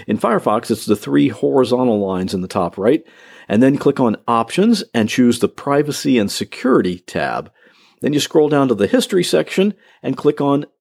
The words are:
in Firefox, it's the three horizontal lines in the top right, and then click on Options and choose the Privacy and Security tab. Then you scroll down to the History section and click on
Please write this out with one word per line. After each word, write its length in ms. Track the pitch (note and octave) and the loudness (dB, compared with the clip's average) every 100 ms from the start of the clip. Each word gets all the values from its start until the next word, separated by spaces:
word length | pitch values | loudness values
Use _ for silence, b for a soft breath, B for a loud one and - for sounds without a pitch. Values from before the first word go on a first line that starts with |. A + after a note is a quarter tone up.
| B | B
in 120 | G#2+ | -2
Firefox, 520 | A#3 G#3 - G#2+ - | 0 0 0 -2 0
it's 160 | A3+ - | -4 0
the 80 | |
three 340 | G#2 - C#3 C#3+ | -2 0 0 0
horizontal 720 | A2 C#3+ C#3 B2 B2 B2+ G#2+ | 0 0 2 2 2 2 0
lines 340 | G2 F#2+ F#2 | -2 -4 -4
in 100 | G2 | -6
the 60 | F2+ | -4
top 300 | G#2 F2 - | -4 -4 -2
right, 240 | G2 D#3+ - B B B B | 0 0 -2 B B B B
and 120 | G#2+ | 2
then 160 | C3 C#3 | 4 4
click 220 | D3 C#3+ | 0 2
on 180 | B2 G#2 - | 0 0 0
Options 560 | A#2 A2+ - G#3+ G#3+ - | 0 0 0 2 2 -2
and 140 | A#2+ A2 | -2 -2
choose 320 | - B2 A#2+ | 2 2 2
the 80 | - | -2
Privacy 680 | - - C#3+ D3 - D3 B2+ | -4 -2 0 0 -2 0 0
and 140 | G2+ | 0
Security 680 | - G#2 - B3+ G#3 G2 F2+ | -4 -10 -4 0 2 0 -4
tab. 500 | - - C#2+ - - b b b b b | -8 -6 -4 -6 -10 b b b b b
Then 120 | B2+ | -4
you 80 | D3 | -2
scroll 280 | B2+ D#3+ D3+ | 0 2 2
down 200 | C#3+ C3+ | 2 2
to 80 | G#2+ | 2
the 100 | G2+ | 0
History 380 | B3+ - F#3 | -2 -2 -2
section 500 | F3+ D#3+ D#3 - G3+ - b b | 0 0 -2 0 -2 -2 b b
and 160 | C3 C3+ | -8 -2
click 240 | D3 D3 | 0 0
on 260 | C#3+ C#3+ C#3+ _ | 0 0 -2 _